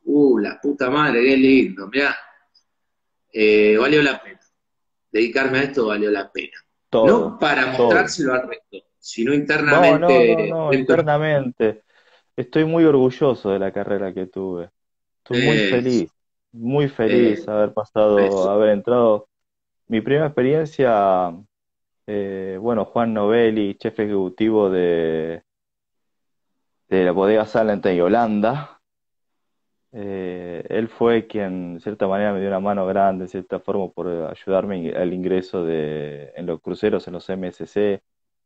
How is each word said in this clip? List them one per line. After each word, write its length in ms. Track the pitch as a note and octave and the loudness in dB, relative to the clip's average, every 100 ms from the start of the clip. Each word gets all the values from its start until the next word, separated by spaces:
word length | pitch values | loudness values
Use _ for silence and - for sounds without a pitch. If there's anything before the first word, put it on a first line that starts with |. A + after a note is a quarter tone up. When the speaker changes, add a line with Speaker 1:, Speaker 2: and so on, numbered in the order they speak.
| - | -2
Speaker 1:
"Uh, 340 | C#3+ C#3+ A2+ | 2 4 2
la 200 | G2+ - | -2 -6
puta 280 | C#3+ C#3+ B2+ | -6 -4 -2
madre, 340 | C#3+ D3+ A#2 | 0 0 2
qué 140 | B2+ C3+ | 2 4
lindo, 500 | C3+ C3+ G2 F#2 G2 | 6 4 2 -4 -8
mirá, 280 | B2+ C#3+ - - _ _ _ _ _ _ _ _ _ _ | -4 -2 -4 -12 _ _ _ _ _ _ _ _ _ _
eh, 460 | A2 G#2+ G#2+ G#2+ G#2+ | 0 4 4 6 4
valió 240 | C3 D3+ | 4 4
la 180 | C#3+ B2+ | 2 -2
pena. 180 | - - _ _ _ _ _ _ _ | -10 -20 _ _ _ _ _ _ _
Dedicarme 480 | G#2+ A#2 C3+ C3 C3 | -2 0 0 0 0
a 40 | |
esto 240 | C3+ C#3 A2 | -2 -2 -2
valió 240 | G#2 G#2 | 0 0
la 200 | G2+ G2 | -2 -4
pena". 260 | - - - - _ _ | -10 -12 -14 -20 _ _
Speaker 2:
Todo, 440 | A#2+ A2 A3+ - | 2 6 4 2
Speaker 1:
No 40 | - | -2
para 280 | D3+ C#3 B2+ | -2 0 0
Speaker 2:
todo. 0 | |
Speaker 1:
mostrárselo 600 | - A#2+ G#2+ - - C#3 | 2 4 4 2 -2 -2
al 140 | B2+ B2+ | -2 -4
resto, 300 | - _ F#2+ - _ | -10 _ -20 -20 _
sino 340 | - - A#2 | -12 -4 -2
internamente 360 | D3 D3 D3+ D3 | 0 0 -2 2
Speaker 2:
No, 280 | D3 F3 D#3+ | 4 6 4
no, 240 | E3+ C3 | 4 6
no, 220 | A#2 A#2 - | 6 4 0
no, 260 | E3 D3+ | -2 0
Speaker 1:
dentro. 240 | C#3 B2+ D#3+ | 0 2 2
Speaker 2:
internamente, 840 | D#3 D3 D#3 D3 B2+ - A2 G#2+ _ _ _ _ _ - | 2 0 0 0 -2 -2 -2 -2 _ _ _ _ _ -10
estoy 260 | B2 D#3 | -4 -2
muy 220 | D#3+ E3 D#3+ | 0 4 4
orgulloso 640 | C#3 B2+ C3 C#3+ A#2 G#2 | 6 4 2 0 0 -2
de 100 | G2 | -2
la 120 | G2 | -2
carrera 400 | F#2+ G2+ G2+ G2 | -4 -4 -4 -4
que 140 | F#2 F#2 | -8 -10
tuve. 420 | - F#2+ F2 E2+ _ _ _ _ _ | -8 -8 -8 -12 _ _ _ _ _
Estoy 240 | - B2 A#2+ | -6 0 2
muy 120 | A2 | 2
Speaker 1:
Eh, 120 | G2+ | 2
Speaker 2:
feliz, 440 | B2 B2+ A#2+ E2 _ _ _ _ | 0 0 0 -2 _ _ _ _
muy 340 | A#2 A#2 C#3 C#3 | -12 -4 -2 -2
feliz 580 | C#3 A2 A#2+ A2+ G#2 - | -2 0 2 2 0 -2
Speaker 1:
eh, 40 | |
Speaker 2:
haber 220 | G#2+ G#2 | -2 0
pasado, 460 | - G#2 G#2+ G#2+ G#2 | -2 -4 0 2 4
Speaker 1:
eso. 300 | G2 G2 F#2 | 2 2 0
Speaker 2:
haber 200 | G2+ G#2+ | 2 2
entrado. 580 | G2+ G2+ B2 A#2 G#2 - _ _ _ _ _ - | 2 0 2 2 2 -2 _ _ _ _ _ -6
Mi 120 | A2+ | -4
primera 260 | G#2+ C#3+ D#3 | 0 0 0
experiencia, 1080 | D3 B2+ D3+ D3+ - C3 G#2+ G2 F#2 F2+ E2+ G#2 _ _ _ _ _ - | 0 0 0 -2 0 2 4 4 2 0 -6 -18 _ _ _ _ _ -10
eh, 520 | G#2 G2 F#2+ F#2+ F#2+ | -6 -6 -8 -8 -6
bueno, 240 | A2+ A2+ F#2+ | -4 -2 -2
Juan 280 | A#2+ A#2 | -2 -2
Novelli, 640 | A2 G#2 A#2 A2+ A2 G2+ G2 | 0 2 2 2 0 -2 -4
chef 240 | A2+ - | -8 -4
ejecutivo 720 | G#2 G2+ F#2 - A2 A2 G2 | -4 -2 -4 -2 0 2 2
de, 760 | F#2 F2 E2+ D#2+ D#2+ D#2+ E2+ - _ _ _ _ _ _ _ _ _ _ _ _ _ - | 2 0 0 -2 -2 -6 -10 -16 _ _ _ _ _ _ _ _ _ _ _ _ _ -4
de 160 | F#2+ | 0
la 80 | F2+ | 2
bodega 340 | F2+ G2 A2 G#2+ | 2 2 2 0
Salenta 460 | B2 A2 G2+ G2+ | 0 0 0 0
y 80 | F2+ | 2
Holanda. 840 | F2 A2+ A#2 G#2 G#2+ C#3 D3 - _ _ _ _ _ _ _ _ _ _ _ | 2 2 2 0 0 -2 -8 -18 _ _ _ _ _ _ _ _ _ _ _
Eh, 720 | A#2+ G2+ G2 F#2 F2+ F2 E2+ - | -14 -10 -8 -8 -10 -12 -12 -6
él 200 | G#2 A2+ | -4 -4
fue 380 | - A#2 A#2 G#2+ | -2 2 2 -2
quien, 480 | G#2+ G2 F#2 F2+ E2+ | -6 -6 -6 -8 -10
de 40 | |
cierta 280 | G#2 G#2+ F#2+ | -10 -4 -2
manera, 260 | G2 G#2 | 0 -2
me 60 | G2 | -2
dio 100 | G2 | -4
una 100 | F#2+ | -2
mano 260 | G2+ G2+ F#2 | -2 -2 -2
grande, 380 | G2 G2 F#2 | 0 0 0
de 60 | F2+ | -6
cierta 300 | F#2+ F#2 F#2 | -10 -8 -8
forma, 300 | - G2 F#2 | -6 -6 -6
por 180 | - F2 | -8 -8
ayudarme 840 | E2+ D#2+ F#2 - F#2+ G2+ F#2+ E2 | -6 -8 -10 -4 -2 -2 -6 -6
en, 80 | - | -4
al 160 | F2+ | -4
ingreso 520 | F2+ F2+ F#2 F#2 F#2+ E2 | -4 -2 -2 -2 -6 -4
de, 680 | E2 D2+ D2+ D2 D2 C#2+ - | -4 -4 -6 -10 -12 -16 -12
en 100 | F2 | -8
los 160 | E2 | -8
cruceros, 460 | - F2+ G#2 G2+ - | -8 -4 -2 -2 -4
en 60 | |
los 160 | F2 - | -12 -10
M 180 | F#2+ F2+ | -8 -8
S 180 | - D#2+ | -10 -8
C. 380 | - G#2 G2 _ _ _ _ | -2 -2 -2 _ _ _ _